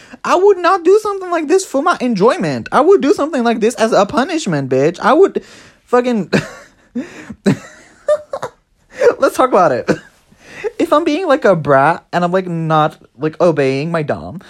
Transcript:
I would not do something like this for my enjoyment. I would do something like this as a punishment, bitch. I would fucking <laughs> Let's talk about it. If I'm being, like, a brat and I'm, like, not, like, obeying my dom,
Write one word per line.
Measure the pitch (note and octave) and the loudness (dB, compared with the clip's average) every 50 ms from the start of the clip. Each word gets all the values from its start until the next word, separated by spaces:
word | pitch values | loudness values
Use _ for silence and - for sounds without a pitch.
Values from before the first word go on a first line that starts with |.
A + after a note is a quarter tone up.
| - - - - - | -20 -20 -18 -10 -4
I | A3+ C#4 | -2 0
would | F4 F#4 G#4 G4 | 2 4 4 2
not | F4+ F4 E4 F#4+ G4 | 2 2 0 0 2
do | E4 E4+ G4 G#4+ | 2 4 4 4
something | G#4+ G#4+ G4+ G4 F#4 F4+ | 2 -2 -8 -8 -6 -4
like | F4 E4 D#4+ | -4 -4 -2
this | C#4 F4+ F#4+ F#4+ | 0 0 0 -2
for | - - C4+ | -2 -4 -2
my | C#4+ F4+ E4+ - | 0 -2 -2 -2
enjoyment. | - B3 A#3 F3+ F#3+ B3 D#4 F#4 G3+ D3+ C3+ A#2 - - | -2 -4 -2 2 2 2 0 0 -2 -4 -4 -4 -4 -2
I | - A3+ | 0 2
would | C#4+ F4 G4+ D#4+ | 4 4 4 4
do | A3+ C#4+ | 4 2
something | G#4 - C#4 D#4 E4 C4 A3+ | 0 0 -2 -4 -2 -2 0
like | A#3 A3+ A#3+ | -2 -2 0
this | G3+ A3 - | -2 -2 0
as | - G#3+ A3 | 0 0 2
a | B3 D#3+ G3+ | 2 2 0
punishment, | G3 - G#3+ C4 F#4 E4+ D#4+ - G3+ E3 C#3+ C3+ B2+ | 0 0 -2 -2 -2 -4 -6 -4 -4 -4 -4 -2 -2
bitch. | C3 C3 C#3 D#3+ F3+ - | 0 0 0 0 -2 0
I | - G#3 | 0 2
would | C4 D#4+ G4 D#4+ - - - - - - - - _ _ _ | 4 4 4 2 2 -4 -10 -12 -20 -20 -20 -20 _ _ _
fucking | - - B3 B3 B3 A#3+ G#3+ E3+ - - E3+ - - - - - _ _ _ _ _ - | -2 0 0 0 0 -2 -4 -2 -2 -2 -4 -4 -4 -12 -20 -20 _ _ _ _ _ -12
<laughs> | A#3 D#4+ - - - - - - - - G3 - - - - - - - _ _ _ _ - D5+ D5+ D5+ _ - - - - - _ _ _ _ _ _ _ - - C5 - - - | -12 -12 -12 -14 -20 -18 -20 -12 -4 -2 -2 -2 -2 -4 -16 -20 -20 -20 _ _ _ _ -4 -4 -4 -4 _ -12 -12 -12 -12 -14 _ _ _ _ _ _ _ -4 0 2 2 2 2
Let's | C4 D4+ - | 0 0 0
talk | - C4 B3+ | 0 0 2
about | C4 G#3 F3+ D3 | 4 4 4 4
it. | C3 - - - D#3+ - - - _ _ _ _ _ _ _ - - - - A4 - - | 2 0 -2 -2 -4 -4 -6 -20 _ _ _ _ _ _ _ -20 -14 -10 -10 -8 -4 -4
If | - - | -2 0
I'm | D4+ D4+ E4+ | 2 0 0
being, | E4+ D4 E4+ F#4+ | 0 -2 -2 0
like, | E4 C4 D#4 - | 0 0 2 2
a | G#3+ F#3 | 2 2
brat | E3 C#3 C#3+ C#3 C3+ C#3 D#3 F3 - - _ | 2 2 2 2 4 4 2 0 -2 -6 _
and | - E3+ F3 | -4 -2 -2
I'm, | F3 | 0
like, | F3+ F#3+ F#3 | -2 -2 -4
not, | F3+ E3+ E3 E3 D#3 D#3+ D#3 D3+ - - - _ _ _ | -4 -6 -6 -2 0 0 0 0 0 -4 -8 _ _ _
like, | - C#3+ D#3 D#3 - | -6 -6 -6 -2 0
obeying | E3 F3+ D#3 D3 C#3 C3+ C3+ C#3 D3 E3+ | 0 2 2 2 0 0 0 -2 -4 -4
my | E3+ E3+ | -4 -4
dom, | D3+ C3 A#2 F2 C#2+ - C#3+ F3+ - | -4 -4 -6 -8 -8 -12 -14 -16 -18